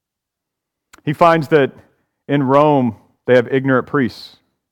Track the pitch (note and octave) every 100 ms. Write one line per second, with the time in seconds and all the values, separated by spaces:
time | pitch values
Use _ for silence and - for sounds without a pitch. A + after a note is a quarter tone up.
0 | _ _ _ _ _ _ _ _ _ _
1 | - C#3 E3+ E3 C#3 D#3 C3 - _ _
2 | _ _ - C#3+ C3 C#3 D3+ C#3+ A#2+ G#2
3 | _ _ - B2 A#2 C3+ C3+ C3 G#2+ D3
4 | A#2 - - _ _ _ _